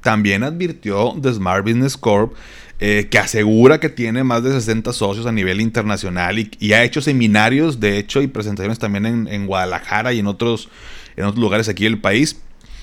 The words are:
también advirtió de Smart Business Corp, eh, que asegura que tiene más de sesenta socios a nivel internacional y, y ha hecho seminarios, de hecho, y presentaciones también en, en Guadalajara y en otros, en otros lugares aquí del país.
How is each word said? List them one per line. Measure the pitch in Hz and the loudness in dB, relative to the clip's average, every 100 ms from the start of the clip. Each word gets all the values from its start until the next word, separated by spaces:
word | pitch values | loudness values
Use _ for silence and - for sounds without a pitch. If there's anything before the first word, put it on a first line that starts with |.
también | 117 107 104 98 | 0 2 2 2
advirtió | 131 170 175 165 107 101 117 - | -2 -4 -6 -6 -4 -2 -2 0
de | 135 | -2
Smart | 113 92 95 | 0 0 0
Business | 101 117 131 - | 2 0 0 0
Corp, | 113 101 113 - - - - - | 2 2 2 -4 -18 -20 -16 -4
eh, | 104 104 104 | 0 0 2
que | 107 | 2
asegura | 95 110 107 110 127 156 | 2 2 4 6 8 6
que | 156 | 2
tiene | 131 113 120 | -4 -4 -2
más | 131 117 | 0 0
de | 127 | 0
sesenta | 135 110 113 123 | 0 0 -2 -2
socios | 120 101 101 120 | -2 -2 -2 -2
a | |
nivel | 110 92 95 | -2 0 0
internacional | 113 117 107 98 95 90 87 107 | -2 -2 -2 -2 -4 -2 -2 -2
y, | 104 - | -6 -4
y | 104 | 2
ha | 107 | 4
hecho | 120 151 | 2 0
seminarios, | 143 135 113 104 110 135 160 127 | 0 2 4 4 4 4 0 0
de | 104 101 | 0 0
hecho, | 101 135 | -2 -2
y | 139 | -2
presentaciones | 107 107 101 98 117 | -4 -6 -4 -4 -4
también | 107 101 110 | -4 -2 -2
en, | 120 110 | -2 -4
en | 104 98 | -6 -4
Guadalajara | 92 92 87 - 104 120 | -2 -2 -4 -4 -2 0
y | 120 | 0
en | 101 | -2
otros, | 95 117 110 - - - - - - | -2 -2 -2 -6 -20 -18 -18 -14 -6
en | |
otros | 101 107 | -2 0
lugares | 110 107 110 | 2 2 0
aquí | 90 | 0
del | 107 107 | 0 0
país. | 98 107 151 - - - - - | 0 2 0 -2 -14 -20 -20 -18